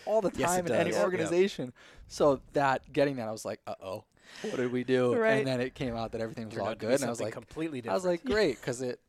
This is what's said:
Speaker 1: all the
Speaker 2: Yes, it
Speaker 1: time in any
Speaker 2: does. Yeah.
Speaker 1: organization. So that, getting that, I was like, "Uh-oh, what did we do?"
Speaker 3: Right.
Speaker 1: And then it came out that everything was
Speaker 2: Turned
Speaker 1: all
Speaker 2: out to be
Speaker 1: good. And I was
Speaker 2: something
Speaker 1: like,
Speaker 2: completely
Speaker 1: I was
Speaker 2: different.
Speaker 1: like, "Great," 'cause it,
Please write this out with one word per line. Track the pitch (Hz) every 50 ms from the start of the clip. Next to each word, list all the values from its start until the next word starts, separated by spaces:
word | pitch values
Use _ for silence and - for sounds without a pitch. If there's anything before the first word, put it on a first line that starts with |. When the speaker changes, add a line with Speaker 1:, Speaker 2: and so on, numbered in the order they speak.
| -
Speaker 1:
all | - 214 220
the | 202 160 -
Speaker 2:
Yes, | - 170 170 180
it |
Speaker 1:
time | 185 175
in | 170
any | - - 170 175
Speaker 2:
does. | - 208
Yeah. | 202
Speaker 1:
organization. | 190 180 165 160 151 170 175 190 202 - - 135 127 - - - - - - -
So | - - - 175 147 135 127 - - -
that, | 147 139 135 131 127 - - 135
getting | 147 139 143 139
that, | 127 113
I | 110 110
was | 110 -
like, | 98 110 - _
"Uh-oh, | - 104 - 95 95 95 104 - _ _ _ _ - - -
what | - 214 -
did | - 123 123
we | 123 127 123
do?" | 127 127 127 127 123 120
Speaker 3:
Right. | 233 220 113 110 110
Speaker 1:
And | -
then | 135 131 123
it | 127 131 -
came | - 143 123 117
out | 113 113 110 -
that | 113
everything | 113 113 110 - 113
was | 107 113
Speaker 2:
Turned | 110 98
Speaker 1:
all | 104
Speaker 2:
out | 113 104
to | 110
be | 110
Speaker 1:
good. | 127 143
And | 135
I | 117
was | 117 117
Speaker 2:
something | 113
Speaker 1:
like, | 107 - 127 117
Speaker 2:
completely | - - 147 160 165 147 123 113
Speaker 1:
I | 147 190
was | 196 185
Speaker 2:
different. | 180 175 170 -
Speaker 1:
like, | 254 208
"Great," | 214 208 160 113 -
'cause | - 143 123 120
it, | 131 123 120 - _